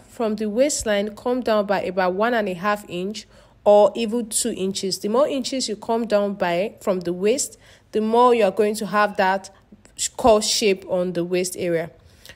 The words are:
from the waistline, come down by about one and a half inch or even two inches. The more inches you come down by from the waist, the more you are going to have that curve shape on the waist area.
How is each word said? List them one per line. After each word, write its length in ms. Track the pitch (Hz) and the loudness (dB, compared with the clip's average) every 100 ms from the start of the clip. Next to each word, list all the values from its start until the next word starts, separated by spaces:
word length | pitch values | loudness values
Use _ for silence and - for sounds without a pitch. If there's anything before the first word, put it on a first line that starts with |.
| - | -14
from 260 | - 226 214 | -6 -4 -2
the 140 | 214 | -2
waistline, 680 | 208 285 - 233 202 208 214 | 0 0 0 -2 -2 -2 -6
come 260 | 247 254 | -4 -2
down 240 | 240 214 202 | 0 0 2
by 160 | 190 | -2
about 320 | 180 185 180 185 | -2 0 0 0
one 180 | 226 | 0
and 160 | 240 180 | 0 -2
a 40 | |
half 300 | 175 208 208 208 | -4 -2 -4 -6
inch 360 | 175 185 214 - - _ _ | -8 -8 -10 -16 -20 _ _
or 300 | 208 208 208 220 | 6 8 6 2
even 320 | 226 240 226 | -2 -2 -4
two 240 | - 233 | -4 -4
inches. 480 | 180 190 190 196 180 | -4 -6 -4 -6 -4
The 80 | 208 | -2
more 220 | 233 302 | 0 0
inches 400 | 285 240 262 247 | 0 -4 -6 -6
you 80 | 208 | -8
come 300 | - 226 233 | -4 -2 0
down 260 | 208 202 | 0 0
by 420 | 202 180 175 208 - | -2 -2 0 -2 -4
from 180 | - 185 | -4 -2
the 120 | 170 | -2
waist, 440 | 180 202 277 - - - - _ | -2 0 0 -2 -10 -20 -20 _
the 80 | 220 | -4
more 340 | 220 233 247 240 | 0 4 6 4
you 80 | |
are 80 | 196 | 2
going 240 | 190 208 214 | 2 0 -2
to 120 | 202 | -2
have 280 | 208 208 202 | 0 0 2
that 340 | 190 196 - - _ - _ - - - | 0 0 -6 -20 _ -20 _ -8 -8 0
curve 260 | 254 214 | 4 4
shape 400 | 214 - 214 190 - | 4 0 0 0 -2
on 240 | 185 180 | -2 -2
the 100 | 170 | -4
waist 320 | 175 180 185 - | -2 -2 -4 -4
area. 320 | 180 165 165 - - _ - | -2 -2 -4 -12 -20 _ -20